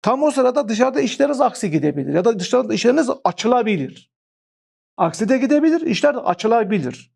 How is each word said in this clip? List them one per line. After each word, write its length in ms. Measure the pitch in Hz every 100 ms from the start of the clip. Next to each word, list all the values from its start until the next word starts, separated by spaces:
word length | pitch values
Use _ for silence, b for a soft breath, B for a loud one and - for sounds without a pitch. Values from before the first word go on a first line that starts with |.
Tam 220 | - 262
o 80 | 302
sırada 380 | 269 254 254 226
dışarıda 320 | 214 254 294
işleriniz 400 | 262 - 285 269
aksi 300 | 254 - 196
gidebilir 420 | 151 147 143 135
ya 120 | 156 233
da 140 | 220
dışarıda 340 | 175 247 220
işleriniz 360 | 214 226 277 254 -
açılabilir. 920 | 180 - 226 247 220 185 123 - _ _ _ _ _ _ _ _ _ -
Aksi 320 | 170 - 214
de 80 | 262
gidebilir, 440 | 247 294 320 330
işler 340 | 320 190 294 247
de 40 |
açılabilir. 960 | - 175 220 233 202 208 127 123 -